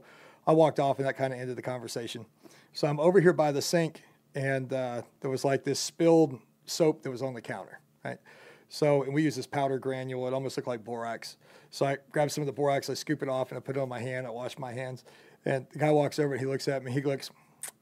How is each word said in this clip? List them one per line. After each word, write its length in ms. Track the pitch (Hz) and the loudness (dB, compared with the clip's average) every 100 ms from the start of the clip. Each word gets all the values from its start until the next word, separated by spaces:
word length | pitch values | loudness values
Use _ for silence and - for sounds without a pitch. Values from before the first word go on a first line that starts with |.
| - - - - - | -4 -20 -20 -4 4
I 60 | |
walked 260 | 160 156 - | 6 6 4
off 180 | 139 135 | 0 0
and 100 | 135 | -2
that 100 | 131 | -2
kinda 180 | 135 123 | -4 -4
ended 180 | 127 117 | -8 -8
the 60 | |
conversation. 640 | 120 127 113 127 110 120 107 _ - - _ | -8 -8 -8 -8 -8 -10 -14 _ -20 -20 _
So 140 | - 151 | -2 -2
I'm 120 | 147 | 2
over 200 | 165 185 | 4 6
here 140 | 165 | 6
by 180 | 151 151 | 6 4
the 100 | 139 | 2
sink 420 | - 170 160 - - _ _ | 0 0 0 -4 -20 _ _
and, 380 | 143 135 135 127 | -6 -2 -2 -2
uh, 300 | 131 127 120 - _ | -4 -4 -6 -10 _
there 80 | 139 | -6
was, 160 | 131 143 | -2 2
like, 180 | 135 | 2
this 160 | 143 127 | 0 -2
spilled 600 | - - 165 165 151 127 _ _ - | -4 2 6 8 6 2 _ _ -6
soap 380 | - 160 156 | 2 2 2
that 80 | 139 | -4
was 100 | 123 | -6
on 140 | 131 120 | -6 -8
the 60 | |
counter, 380 | - 110 90 - _ _ | -10 -10 -12 -18 _ _
right? 140 | 127 123 - - - - _ | -10 -10 -14 -20 -20 -20 _
So, 360 | - 151 143 | 0 2 4
and 100 | 135 | 2
we 80 | 143 | 0
use 140 | 156 127 | 0 0
this 100 | 120 | -4
powder 300 | 139 139 135 | -2 0 -2
granule. 500 | 131 131 131 127 127 | -2 -4 -6 -6 -4
It 60 | |
almost 240 | 131 131 139 | -4 -4 -6
looked 100 | 127 | -6
like 160 | 120 | -6
borax. 540 | 104 120 117 113 - - _ - - | -6 -8 -6 -8 -12 -20 _ -20 -10
So 160 | - 139 | -2 0
I 120 | 139 - | -2 -2
grabbed 200 | 156 147 | 0 0
some 100 | - | 0
of 60 | 143 | -4
the 40 | |
borax, 360 | 135 143 139 135 | 0 0 0 -2
I 60 | 127 | -6
scoop 260 | - 143 | -4 -4
it 80 | 139 | -2
off, 200 | 131 131 | -2 -4
and 60 | 131 | -6
I 40 | |
put 160 | 120 135 | -8 -4
it 20 | |
on 80 | 131 | -4
my 120 | 120 | -6
hand. 260 | 123 127 127 | -6 -6 -8
I 60 | |
wash 260 | 117 123 - | -8 -8 -8
my 160 | 131 | -10
hands. 300 | 120 131 131 - - - _ 143 | -8 -8 -10 -16 -20 -20 _ -2
And 220 | 135 131 | -2 -2
the 80 | - | 0
guy 120 | 151 | 4
walks 260 | 151 143 - | 4 4 0
over 160 | 147 | 0
and 80 | 131 | -2
he 60 | 135 | -2
looks 200 | 135 - | -2 -2
at 160 | 135 | -4
me. 80 | 127 | -2
He 100 | 135 | -2
looks, 280 | 139 135 - - _ _ - - | 0 -2 -6 -16 _ _ -16 -16